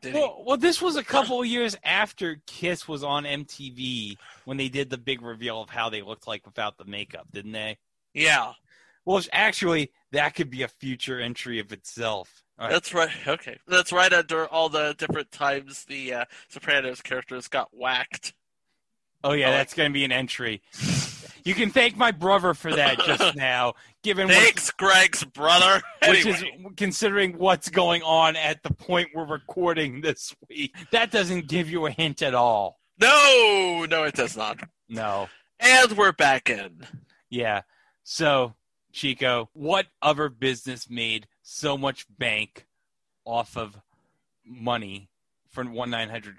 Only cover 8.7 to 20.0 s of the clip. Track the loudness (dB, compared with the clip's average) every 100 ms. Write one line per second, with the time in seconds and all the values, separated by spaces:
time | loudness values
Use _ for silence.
8.7 | _ _ _ -2 -2 0 0 0 0 0
9.7 | 0 -2 _ _ -2 -2 -2 -6 -6 -10
10.7 | _ -10 -8 -8 -8 -8 -8 -8 -8 -10
11.7 | -14 -16 -8 -6 -6 -8 _ _ -10 -2
12.7 | -2 -2 -2 -2 -2 -6 -6 -6 -16 0
13.7 | 0 2 4 4 4 0 -2 -2 0 0
14.7 | 0 -2 -4 -6 -6 -6 -4 -2 -2 -6
15.7 | -18 -14 -12 -8 -6 -8 -12 -20 -10 0
16.7 | 0 0 -8 -8 -8 -8 -12 -6 -6 -6
17.7 | -6 -4 -2 -4 -10 -14 -18 _ _ _
18.7 | _ _ _ _ _ -2 2 2 2 0
19.7 | 0 -2 0